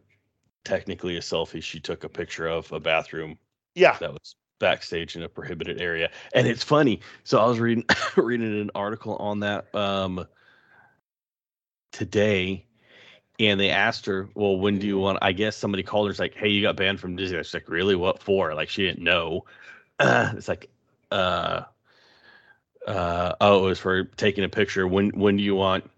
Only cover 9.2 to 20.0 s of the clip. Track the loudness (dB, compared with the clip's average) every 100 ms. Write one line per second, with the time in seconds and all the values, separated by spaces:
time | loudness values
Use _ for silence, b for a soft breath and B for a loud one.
9.2 | -4 -2 -2 -4 -4 -2 0 0 -2 -4
10.2 | -8 b b b b b b b _ _
11.2 | _ _ _ _ _ _ _ -10 -2 2
12.2 | 2 2 0 -4 -10 B B B B B
13.2 | _ 0 2 4 2 2 0 0 -4 -4
14.2 | -4 0 2 2 2 0 0 0 0 2
15.2 | 0 0 -2 -2 -4 -4 -2 0 0 -2
16.2 | -6 -2 0 2 2 2 0 -2 -6 -6
17.2 | -4 -4 -6 -10 -6 0 2 2 2 0
18.2 | 0 2 2 -2 -4 -2 -2 0 0 0
19.2 | 0 -4 B B B B B 0